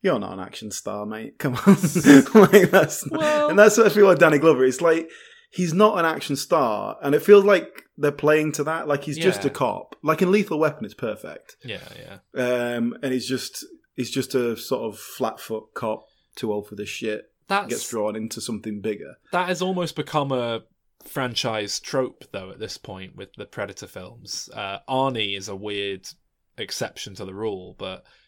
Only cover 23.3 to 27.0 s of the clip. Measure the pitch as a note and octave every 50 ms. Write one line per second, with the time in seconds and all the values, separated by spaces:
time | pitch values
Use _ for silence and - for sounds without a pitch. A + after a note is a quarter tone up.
23.3 | _ - G2+ - - A2+ G2+ G2 F#2+ - G#2 - - F#2+ F2+ F#2 - - - -
24.3 | - - - - - A2 G2+ G2 G2 - - - C3 C3 C3+ C3+ B2 A2+ G#2 G2+
25.3 | G2 G2 F#2+ G#2+ G2 F#2+ G#2 G#2 G#2 G2+ G2+ G2 G2 F#2+ - - - _ _ _
26.3 | _ _ _ _ _ - G#2 - - - A#2 - - -